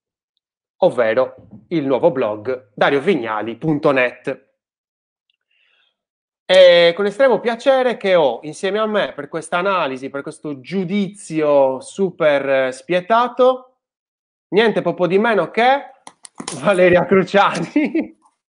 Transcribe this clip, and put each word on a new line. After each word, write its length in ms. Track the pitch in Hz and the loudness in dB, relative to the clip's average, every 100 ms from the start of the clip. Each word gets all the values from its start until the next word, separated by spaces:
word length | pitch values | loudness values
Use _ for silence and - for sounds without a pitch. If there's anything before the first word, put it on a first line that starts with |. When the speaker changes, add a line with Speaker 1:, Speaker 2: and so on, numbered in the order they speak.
| _ _ _ _ _ _ _ _ | _ _ _ _ _ _ _ _
Speaker 1:
ovvero 580 | 180 123 113 113 131 - - - _ | 0 2 0 0 -2 -6 -20 -20 _
il 180 | 170 135 | -4 -2
nuovo 260 | 127 165 | 0 0
blog 600 | 139 113 107 107 127 - | 0 -4 -4 -8 -10 -12
dariovignali 840 | - 180 139 135 170 113 107 110 113 | -4 0 0 0 -2 -2 -6 -8 -6
punto 340 | 160 147 151 | -4 -2 0
net. 540 | 135 123 - - 131 _ _ _ _ _ _ _ _ _ _ _ _ _ _ _ _ _ _ _ _ - | 0 0 -4 -12 -12 _ _ _ _ _ _ _ _ _ _ _ _ _ _ _ _ _ _ _ _ 2
È 440 | 185 180 175 170 170 | 6 8 8 4 2
con 100 | 202 | -2
estremo 340 | 196 269 202 | 0 2 2
piacere 560 | 214 226 277 262 247 233 | -2 -4 0 0 0 -2
che 200 | 196 180 | 0 2
ho 240 | 143 117 | 2 -2
insieme 380 | 151 156 190 202 | -10 -8 -6 -4
a 80 | 220 | -2
me 260 | 208 143 | -2 -4
per 140 | - 147 | -6 -12
questa 300 | 165 151 175 | -12 -6 -4
analisi, 500 | 190 190 147 131 131 | -2 -2 -4 -6 -10
per 140 | 139 | -10
questo 360 | 139 147 156 143 | -12 -12 -12 -12
giudizio 1200 | 123 190 180 208 196 208 - 156 151 143 135 131 | -8 -6 -4 -4 -4 -8 -10 -4 2 2 2 0
super, 680 | 123 - 196 - 160 143 135 | -8 -6 -4 0 0 0 0
eh, 220 | 135 131 | 0 -2
spietato, 1040 | 127 - 180 180 226 240 247 254 254 - _ _ _ _ _ _ _ _ | -4 -6 -4 0 0 0 2 2 2 -6 _ _ _ _ _ _ _ _
niente 340 | 185 226 196 | 0 2 0
po' 240 | 180 165 180 | -2 -2 0
di 140 | 190 | 2
meno 320 | 233 208 160 | 2 0 -2
che 400 | - 247 277 - - - - - - - 143 | 0 2 0 -4 -20 -20 -20 -20 -18 -14 -4
Valeria 420 | 180 185 180 175 165 | 0 4 4 4 2
Cruciani. 640 | 190 180 196 175 - 170 | 0 2 2 2 0 -4
Speaker 2:
<laughs> 480 | 294 285 330 - - _ _ _ | -2 -2 -2 -6 -12 _ _ _